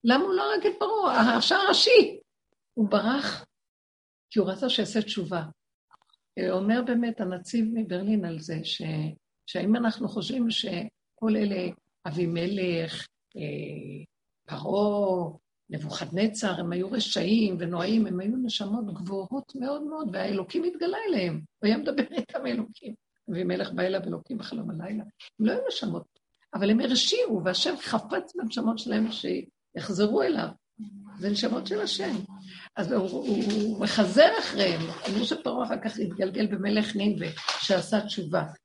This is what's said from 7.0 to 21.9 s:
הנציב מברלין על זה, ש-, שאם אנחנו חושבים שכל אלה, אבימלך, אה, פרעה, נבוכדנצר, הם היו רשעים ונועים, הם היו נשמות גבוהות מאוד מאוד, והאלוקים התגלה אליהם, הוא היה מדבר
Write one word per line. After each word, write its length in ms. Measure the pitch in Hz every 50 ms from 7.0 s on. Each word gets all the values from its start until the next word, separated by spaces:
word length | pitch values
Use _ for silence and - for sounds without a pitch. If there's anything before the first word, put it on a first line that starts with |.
| 240 233 226 -
הנציב 460 | 214 180 185 180 - - - 233 220 220 226
מברלין 500 | 226 220 175 180 180 196 202 220 208 180
על 140 | 170 165 160
זה, 200 | 156 160 165 160 160
ש-, 180 | - - - 165 160 156 151 151 156 156 _ _ _ _ _ _
שאם 300 | - - 180 175 196 220
אנחנו 320 | 240 240 226 220 - - 202
חושבים 420 | - 226 170 156 262 262 240 226
שכל 880 | 220 - - - 180 170 214 220 _ _ _ _ _ _ 226 220 214
אלה, 320 | 214 214 202 196 185 180 175 175 _ _ _ _ _ _
אבימלך, 1000 | 180 151 165 180 165 170 170 170 180 202 202 185 180 175 165 165 160 156 - - - _ _ _ _ _
אה, 680 | 202 160 147 143 147 151 143 147 151 147 143 147 147 156 _ _ _ _ _ _ _ _
פרעה, 840 | - 151 139 147 - - 202 208 208 208 208 202 190 185 180 170 160 156 - _ _ _ _ _ _
נבוכדנצר, 880 | - 151 151 151 - - 170 - 165 185 208 226 208 - - 202 180 165
הם 120 | 175 170 170
היו 200 | 180 185 196 -
רשעים 640 | 247 214 - - 202 170 185 214 233 220 202 185 170
ונועים, 480 | 175 165 175 170 175 190 220 226 214
הם 140 | 185 180 180
היו 160 | 190 208 240
נשמות 580 | 262 254 233 214 - 208 196 208 240 226 202 175
גבוהות 580 | - 185 175 196 196 190 185 240 277 - _ -
מאוד 280 | 269 247 262 285 294 294
מאוד, 280 | 294 311 311 302 214 180
והאלוקים 520 | 196 190 196 202 190 180 - - 349 330
התגלה 320 | 359 349 - 339 349 392 - 453 415
אליהם, 260 | 349 220 185 175 160
הוא 320 | 156 156 - _ _ - 208
היה 80 | 220
מדבר 280 | - - -